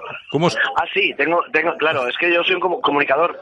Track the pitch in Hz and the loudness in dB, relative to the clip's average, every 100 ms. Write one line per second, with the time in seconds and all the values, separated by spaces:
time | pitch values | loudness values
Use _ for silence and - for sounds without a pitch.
0 | - - - 139 170 - 175 - 170 190 | -12 -14 -6 0 2 2 -2 -2 -2 -2
1 | 190 - 147 170 156 151 165 - 156 151 | -2 0 0 0 0 0 0 0 0 0
2 | 123 - 175 170 170 180 180 160 143 143 | -2 0 2 2 2 0 0 0 0 0
3 | 139 139 170 - | 2 2 2 -2